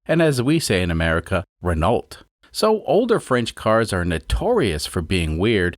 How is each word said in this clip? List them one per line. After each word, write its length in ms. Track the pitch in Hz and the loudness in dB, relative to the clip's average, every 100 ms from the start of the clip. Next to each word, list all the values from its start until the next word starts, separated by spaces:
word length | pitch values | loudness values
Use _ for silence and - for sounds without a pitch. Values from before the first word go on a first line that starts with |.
and 160 | - 160 | 0 2
as 220 | 160 135 | 2 2
we 160 | 123 160 | 0 0
say 240 | - 95 | 2 0
in 80 | 90 | 0
America, 540 | 82 82 82 - 92 85 _ | 0 2 0 -2 -6 -6 _
Renault. 640 | 87 82 85 113 - - - _ _ | -4 0 0 0 -4 -18 -20 _ _
So 300 | - 220 214 | -2 0 0
older 360 | - 165 240 208 | 0 0 2 0
French 340 | - 123 113 | 0 -2 -2
cars 380 | - - 110 117 | -4 0 2 2
are 120 | 92 | 0
notorious 840 | 85 82 - - 185 240 123 76 - | -2 -4 -2 -2 0 2 0 -2 -4
for 160 | - | -6
being 360 | 80 95 82 78 | -2 -2 0 0
weird 380 | 101 110 90 | 2 2 0